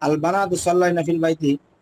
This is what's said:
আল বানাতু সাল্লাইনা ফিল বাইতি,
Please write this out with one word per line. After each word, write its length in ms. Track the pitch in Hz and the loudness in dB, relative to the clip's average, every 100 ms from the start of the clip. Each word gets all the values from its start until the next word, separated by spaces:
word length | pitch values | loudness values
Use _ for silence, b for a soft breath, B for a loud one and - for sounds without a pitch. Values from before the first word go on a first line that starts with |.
আল 140 | 147 151 | -2 0
বানাতু 380 | 165 190 196 175 | 0 0 -2 -2
সাল্লাইনা 480 | 180 180 175 170 | 0 2 2 0
ফিল 160 | 160 165 | -2 0
বাইতি, 380 | 165 160 147 143 - _ | 0 0 -2 -2 -6 _